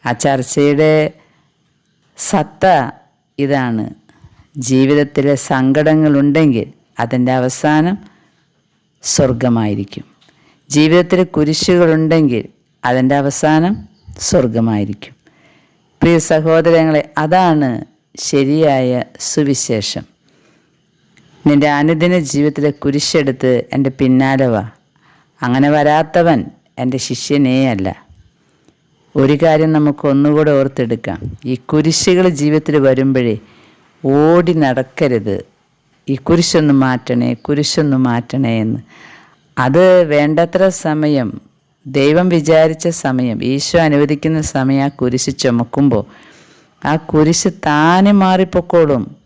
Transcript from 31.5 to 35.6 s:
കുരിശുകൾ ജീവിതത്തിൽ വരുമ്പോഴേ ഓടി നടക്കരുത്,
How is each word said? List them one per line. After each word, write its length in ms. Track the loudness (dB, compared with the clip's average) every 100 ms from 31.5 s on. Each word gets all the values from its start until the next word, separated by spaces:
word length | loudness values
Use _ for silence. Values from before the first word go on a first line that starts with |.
| -8 -2
കുരിശുകൾ 540 | 0 0 0 0 2 2
ജീവിതത്തിൽ 480 | 0 0 0 0 2 2
വരുമ്പോഴേ 480 | 2 0 0 -2 -4 -10 -20 _ _ _ _
ഓടി 500 | -2 2 4 4 2
നടക്കരുത്, 840 | 0 0 -2 -4 -4 -2 -2 -2 -8 -10 _